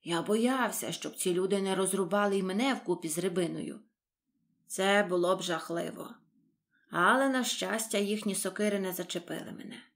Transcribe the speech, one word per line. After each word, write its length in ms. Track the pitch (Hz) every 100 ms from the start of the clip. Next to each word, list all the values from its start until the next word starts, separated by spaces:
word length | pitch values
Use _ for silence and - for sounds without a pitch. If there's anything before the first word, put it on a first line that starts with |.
Я 180 | 151 165
боявся, 680 | 165 214 240 262 226 185 117
щоб 240 | 170 - -
ці 180 | 185
люди 280 | 175 185 196
не 140 | 196 190
розрубали 600 | 190 190 180 202 208 196
й 60 |
мене 300 | 185 190 269
вкупі 360 | 247 - 175 165
з 80 | 160
рибиною. 600 | 185 175 165 160 151 - - _ _ _ _ _ _ _ _
Це 400 | - 190 202 196
було 260 | 180 175 185
б 60 |
жахливо. 680 | 170 165 - 170 170 185 - - _ _ _ _ _ _ _
Але, 380 | 165 180 247 269
на 140 | 262
щастя, 540 | 233 - 185 214 220 202
їхні 380 | 202 214 208 196
сокири 440 | 190 185 208 202
не 140 | 190
зачепили 580 | 175 180 175 - 160 - -
мене. 260 | - - -